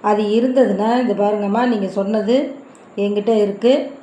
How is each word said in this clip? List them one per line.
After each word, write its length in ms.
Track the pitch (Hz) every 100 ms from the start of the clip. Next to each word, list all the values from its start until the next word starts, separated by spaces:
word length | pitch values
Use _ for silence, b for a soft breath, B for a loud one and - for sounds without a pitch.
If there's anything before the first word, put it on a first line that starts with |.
அது 200 | 208 208
இருந்ததுன்னா, 720 | 208 220 254 254 220 196 214 240
"இங்க 160 | 247
பாருங்கம்மா, 540 | - 202 208 202 214 247
நீங்க 200 | 220 190
சொன்னது 640 | 196 196 214 202 262 - - B B B -
என்கிட்ட 320 | 202 208 202
இருக்கு 640 | 226 208 196 233 277 269 -